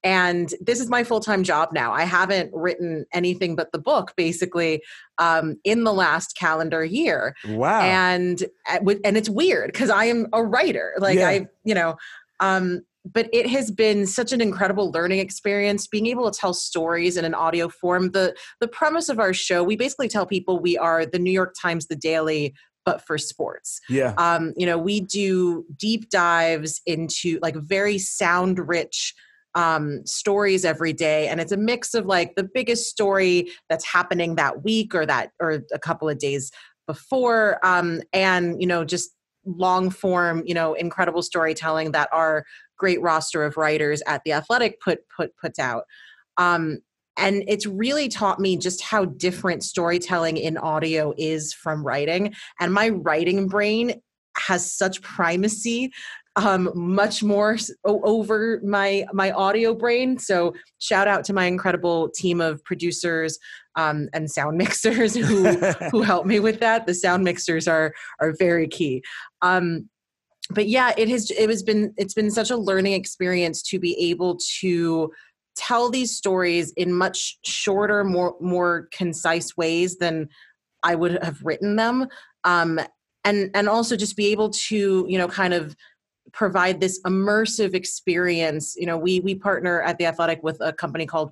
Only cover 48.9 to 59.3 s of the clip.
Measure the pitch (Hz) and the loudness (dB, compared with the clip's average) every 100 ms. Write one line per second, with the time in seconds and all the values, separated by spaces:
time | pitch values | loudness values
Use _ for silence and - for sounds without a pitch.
48.9 | 220 180 135 180 180 185 165 - - 170 | 0 0 -2 -4 -2 -4 -4 -4 -2 0
49.9 | 175 175 180 165 160 160 160 160 156 160 | 0 0 0 0 -2 -4 -4 -2 -2 0
50.9 | 160 151 - 156 160 151 - 165 156 139 | 0 -2 -2 -4 -4 -6 -8 -6 -4 -2
51.9 | 135 147 175 202 208 - - 175 196 226 | -2 0 0 -2 -6 -20 -4 0 2 2
52.9 | 196 160 156 170 196 190 202 208 220 240 | 0 0 2 2 0 0 0 0 0 -2
53.9 | - _ _ _ - - 180 - - 190 | -4 _ _ _ -8 0 0 0 -2 -2
54.9 | 190 - - 170 175 208 214 240 233 262 | -2 -10 -2 0 2 0 -2 -4 -2 -4
55.9 | - - - _ 202 208 190 180 175 175 | -8 -16 -18 _ 0 2 2 0 -2 0
56.9 | 190 208 214 208 202 208 226 - - - | 2 2 2 0 2 2 0 -4 -4 0
57.9 | 208 220 226 214 214 226 226 202 202 196 | 2 2 2 2 0 0 -2 0 0 2
58.9 | 196 196 196 190 | 0 -2 -2 0